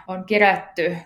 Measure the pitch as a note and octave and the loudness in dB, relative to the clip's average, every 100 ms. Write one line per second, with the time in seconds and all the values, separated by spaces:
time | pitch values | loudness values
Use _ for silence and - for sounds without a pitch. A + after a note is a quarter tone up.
0 | - F#3 F#3 G#3 G3+ F3+ - - E3+ E3+ | -12 -12 -2 2 4 2 -6 -4 -4 -4